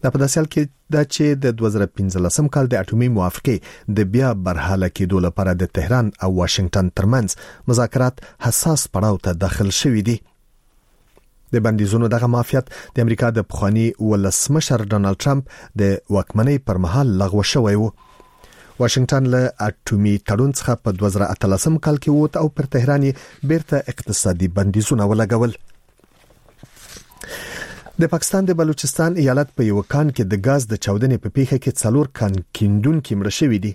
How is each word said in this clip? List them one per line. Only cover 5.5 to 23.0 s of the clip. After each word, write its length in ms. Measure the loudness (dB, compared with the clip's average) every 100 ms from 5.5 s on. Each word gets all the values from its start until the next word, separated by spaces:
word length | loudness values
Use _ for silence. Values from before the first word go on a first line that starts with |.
| 0
د 100 | -2 -2
تهران 320 | 0 0 0 -2 -2
او 40 | 0
واشنګټن 520 | 0 0 0 0 0 0
ترمنځ 300 | 2 2 0 -6 -14 -12 0
مذاکرات 480 | 0 2 0 0 -2 -20 -6 -4
حساس 380 | 0 0 0 -2 -2
پړاو 260 | 0 0 -2
ته 100 | -2 -2
داخل 280 | 0 0 0
شوي 260 | 2 2 0
دي. 80 | -2 -6 _ _ _ _ _ _ _ _ _ _ _ _
د 120 | 0 0
بندیزونو 420 | 0 2 2 2 0
دغه 140 | 0 0
معافیت 400 | 0 -2 -2 -14
د 320 | -8 0 0
امریکا 240 | 2 0 0
د 80 | -4 -2
پخواني 320 | 0 2 0 0 0
ولسمشر 760 | 2 0 -2 0 0 2 -2 0
ډونالډ 260 | 0 0 0
ټرمپ 340 | 0 0 -2 -16 -14 0 0
د 120 | 0 _ -2
واکمنۍ 500 | 0 0 2 0 0
پر 180 | -2 0
مهال 280 | 2 2 2
لغوه 260 | 0 0 0 0
شوی 200 | 2 2
و. 100 | 0 -4 -20 -20 -20 _ -20 -20 -20 -4
واشنګټن 460 | 0 0 0 2 2
له 80 | 2 0 -2
اټومي 480 | -6 -6 -2 0 2 0 0
تړون 240 | 0 0 0
څخه 160 | -2 -2
په 140 | -2 -2
دوه 120 | 0
زره 120 | 0 -2
اتلسم 460 | 0 0 0 2 0 0
کال 120 | 0
کې 60 | 2 2
ووت 200 | 2 0
او 60 | -2 -2
پر 100 | -2 0
تهران 260 | 2 2